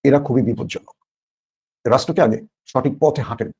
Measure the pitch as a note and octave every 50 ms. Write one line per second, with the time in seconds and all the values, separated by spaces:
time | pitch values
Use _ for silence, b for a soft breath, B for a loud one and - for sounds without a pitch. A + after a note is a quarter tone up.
0 | - C#3 C#3 C#3+ C#3+ C#3 A#2+ C3+ G#2 A#2 A#2 - - - - - _ - _ _
1 | _ _ _ _ _ _ _ _ _ _ _ _ _ _ _ _ _ A#2 A#2 C3
2 | - - E3+ F#3+ D#3 A2+ A2 - - _ _ _ _ - - B2+ B2+ C#3+ C#3 -
3 | D#3+ D3+ - C#3+ A2+ - A#2+ - A2+ A2+ -